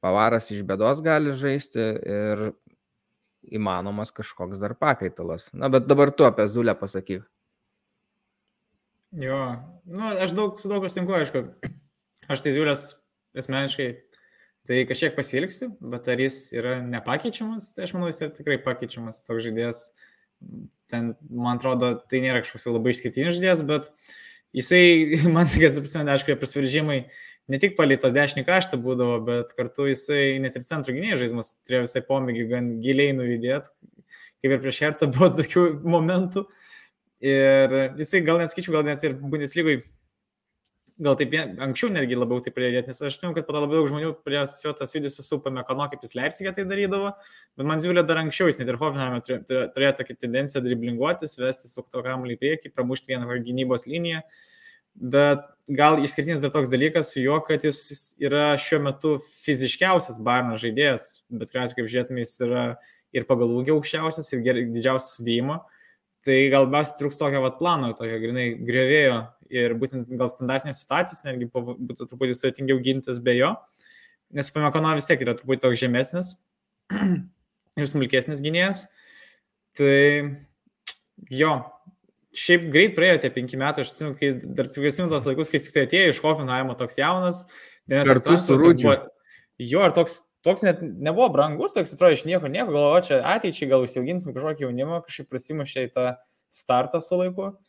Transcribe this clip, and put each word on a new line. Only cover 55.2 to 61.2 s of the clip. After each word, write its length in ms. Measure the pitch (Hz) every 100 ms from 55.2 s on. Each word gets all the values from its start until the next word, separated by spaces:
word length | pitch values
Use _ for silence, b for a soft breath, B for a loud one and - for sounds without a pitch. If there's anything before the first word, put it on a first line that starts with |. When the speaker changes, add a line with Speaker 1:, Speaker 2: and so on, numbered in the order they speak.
| 143 143 - _ -
Speaker 2:
gal 260 | 139 147 156
išskirtinis 400 | 143 - 147 160
dar 80 | 139
toks 160 | 156 127
dalykas 420 | 127 151 160 151
su 80 | -
juo, 160 | 131 151 156
kad 180 | 151 151
jis 160 | 143 - 147 - -
yra 300 | 143 143 147 139
šiuo 220 | - 156 143
metu 300 | 139 160 143 - -
fiziškiausias 800 | - 135 131 - 185 185 - 113
Bayerno 360 | 113 123 123 113
žaidėjas, 520 | 117 110 147 120 - -